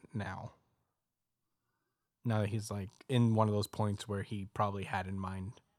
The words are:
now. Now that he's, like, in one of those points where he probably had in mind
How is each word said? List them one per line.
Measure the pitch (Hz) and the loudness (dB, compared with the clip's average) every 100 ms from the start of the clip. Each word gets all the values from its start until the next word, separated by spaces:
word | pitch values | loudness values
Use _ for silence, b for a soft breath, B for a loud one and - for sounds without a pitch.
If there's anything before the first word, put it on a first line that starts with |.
| - | -10
now. | 107 98 92 110 - _ _ _ _ _ _ _ _ _ _ _ _ _ _ _ _ 120 | -8 -6 -8 -12 -14 _ _ _ _ _ _ _ _ _ _ _ _ _ _ _ _ 0
Now | 110 | 2
that | 98 | 2
he's, | 107 104 | -2 -4
like, | 101 95 - - | -6 -8 -10 0
in | 123 117 110 | 4 6 6
one | 107 | 6
of | |
those | 104 95 | 4 0
points | - 107 101 - | 0 0 -2 -4
where | 101 | -6
he | 95 107 98 | -4 -6 -6
probably | - 104 101 | -2 -2 -2
had | 92 101 92 | -4 -4 -2
in | 98 | -4
mind | 95 95 95 - - | -4 -6 -8 -10 -18